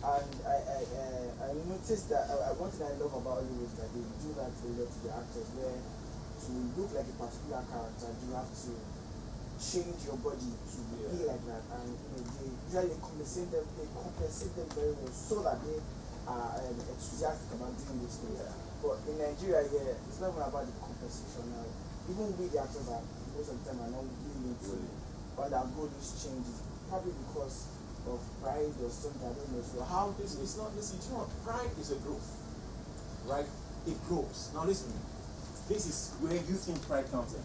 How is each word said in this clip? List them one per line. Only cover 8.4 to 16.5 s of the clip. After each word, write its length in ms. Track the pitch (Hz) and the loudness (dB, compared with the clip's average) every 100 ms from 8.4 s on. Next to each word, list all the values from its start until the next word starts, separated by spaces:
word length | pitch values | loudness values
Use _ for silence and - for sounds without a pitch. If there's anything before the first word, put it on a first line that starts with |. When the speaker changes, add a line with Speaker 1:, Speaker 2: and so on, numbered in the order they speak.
| 123 | -2
Speaker 1:
to 180 | - 127 113 101 - - - - - - - | -4 -4 -4 -4 -6 -6 -6 -4 -4 -4 -2
change 400 | - 180 170 170 143 | 2 2 2 -2 -2
your 140 | 127 | 0
body 320 | 151 123 123 | 0 2 -2
to 260 | 113 - 123 113 | -2 -4 -4 -4
Speaker 2:
Yeah. 160 | 117 214 | -2 -2
Speaker 1:
be 80 | 175 151 | 2 2
like 160 | 123 - | 2 -2
that. 160 | 113 113 123 | -4 -4 -4
And, 100 | 120 | -4
you 320 | 170 - 131 | -4 -4 -4
know, 0 | 117 120 | -4 -4
they 100 | 135 123 - | -4 -4 2
usually 260 | 180 180 156 | 4 4 2
compensate 480 | - 156 147 180 175 | -2 -4 -2 0 2
them, 140 | 160 151 - | 2 2 -2
they 80 | 156 165 | -4 -4
compensate 540 | 165 - 466 - - | -4 0 0 0 -2
them 140 | - - - | -2 -2 4
very 160 | 147 | 4
well 160 | 440 - | 4 -2
so 320 | - - 208 | -2 2 4
that 160 | - 117 | 6 4
they 160 | - - - - - - - | 0 -2 -2 -4 -6 -4 -2
are, 260 | 120 - | 0 0